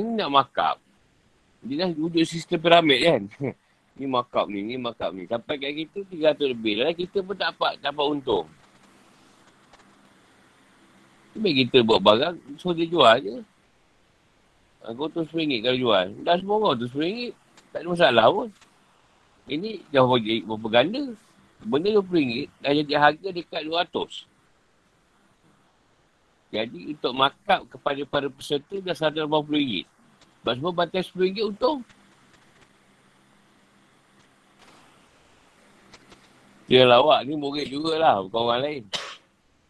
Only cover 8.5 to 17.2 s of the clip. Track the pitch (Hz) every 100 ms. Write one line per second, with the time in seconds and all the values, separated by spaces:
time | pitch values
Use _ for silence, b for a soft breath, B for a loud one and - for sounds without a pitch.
8.5 | - _ _ _ _ _ _ _ _ _
9.5 | _ _ - _ _ _ _ _ _ _
10.5 | _ _ _ _ _ _ _ _ 214 208
11.5 | 135 127 131 113 98 101 110 165 170 -
12.5 | 285 180 165 165 170 120 120 147 240 220
13.5 | _ _ _ _ _ _ _ _ _ _
14.5 | _ _ _ - 117 160 165 156 165 156
15.5 | 120 123 127 123 98 92 107 165 175 190
16.5 | 214 202 123 120 135 165 233